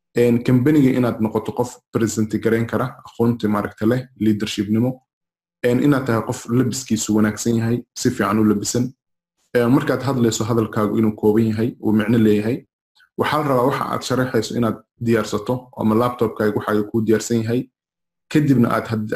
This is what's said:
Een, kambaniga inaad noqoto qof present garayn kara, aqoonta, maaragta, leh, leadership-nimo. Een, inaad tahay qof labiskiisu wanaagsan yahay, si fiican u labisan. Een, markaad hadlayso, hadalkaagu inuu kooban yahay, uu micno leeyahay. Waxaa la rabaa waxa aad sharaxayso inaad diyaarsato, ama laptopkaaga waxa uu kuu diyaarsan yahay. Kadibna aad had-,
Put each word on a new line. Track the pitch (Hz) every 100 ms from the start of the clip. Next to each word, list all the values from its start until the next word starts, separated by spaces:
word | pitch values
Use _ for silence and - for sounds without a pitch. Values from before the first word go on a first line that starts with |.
| _ 120
Een, | 120 117
kambaniga | 127 127 139 151 131
inaad | 127 120 110
noqoto | 110 110 -
qof | - 120 - _
present | 117 110 110 110 107
garayn | 113 113 113
kara, | 110 131 - -
aqoonta, | - 117 113 104
maaragta, | 104 95 - 107
leh, | 127 - -
leadership-nimo. | 107 104 107 - 101 110 123 - _ _ _ _ _ _
Een, | 123 123
inaad | 143 135 127
tahay | 113
qof | 117 117 -
labiskiisu | 120 120 - - 110 - 107
wanaagsan | 107 104 117 113
yahay, | 113 120 - -
si | 123
fiican | - 98 107
u | 107
labisan. | 101 92 123 131 - _ _ _ _ _ 120
Een, | 120
markaad | 147 151 -
hadlayso, | 131 127 117 -
hadalkaagu | 113 117 107 110 104 110
inuu | 110 107
kooban | 107 110 113
yahay, | 107 107 -
uu | 113
micno | 107 104 120
leeyahay. | 107 104 107 135 - _ _ _ _ -
Waxaa | - 151
la | 147
rabaa | 127 127
waxa | 135 -
aad | 117
sharaxayso | - 127 127 - - -
inaad | 110 104 _ _
diyaarsato, | 113 110 104 104 - 127 - -
ama | 110 110
laptopkaaga | 123 - 110 - 107 -
waxa | - 107
uu | 104
kuu | 113
diyaarsan | 110 107 - 117
yahay. | 110 123 - _ _ _ _ _ _
Kadibna | 156 147 123 117
aad | 113 -
had-, | 110 110